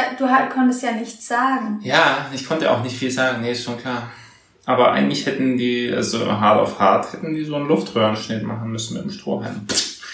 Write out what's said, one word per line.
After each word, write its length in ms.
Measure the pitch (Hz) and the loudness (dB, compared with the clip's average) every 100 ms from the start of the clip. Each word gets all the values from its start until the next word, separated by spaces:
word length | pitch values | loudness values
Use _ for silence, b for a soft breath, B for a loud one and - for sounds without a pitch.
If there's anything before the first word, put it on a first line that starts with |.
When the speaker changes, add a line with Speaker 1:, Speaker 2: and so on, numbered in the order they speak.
| 254 - | 2 0
Speaker 1:
du 100 | 262 | 2
ha-, 180 | 262 - | 4 2
konntest 360 | 262 254 240 | 2 2 2
ja 100 | 240 | -2
nichts 360 | 220 226 - - | -4 -6 -10 -4
sagen. 500 | 240 262 262 214 208 | 0 0 0 -2 -6
Speaker 2:
Ja, 440 | 127 151 151 135 131 | 0 4 4 2 -2
ich 140 | 135 - | -8 -4
konnte 240 | 160 - | 0 2
auch 120 | 113 | 2
nicht 140 | 123 - | 0 -4
viel 140 | 131 | -2
sagen, 300 | 127 131 117 | 0 0 0
nee, 100 | 117 | -2
ist 120 | 120 | -4
schon 140 | - 117 | -4 -8
klar. 320 | 131 120 117 B B B B B - | -6 -6 -8 B B B B B 0
Aber 260 | 123 120 | 4 4
eigentlich 340 | - 143 - - | 4 2 0 -2
hätten 300 | 131 131 123 | 0 2 2
die, 360 | 123 120 120 | 2 0 0
also 360 | 117 107 113 107 | -2 -2 -2 0
hart 300 | 104 104 - | 2 6 6
auf 180 | - - | 4 2
hart, 320 | 98 - - | 4 4 0
hätten 220 | - 160 | -8 -6
die 100 | 156 | -4
so 100 | 151 147 | -4 -2
einen 120 | 143 | 2
Luftröhrenschnitt 760 | 160 - 117 107 110 - 113 | 0 0 2 2 0 -4 -4
machen 280 | 104 113 113 | -4 -6 -6
müssen 220 | 113 - | -6 -6
mit 100 | 120 | -8
dem 60 | - | -8
Strohhalm. 560 | - - - - 104 104 - - - B | -10 -6 -6 -6 -8 -2 -2 -2 -6 B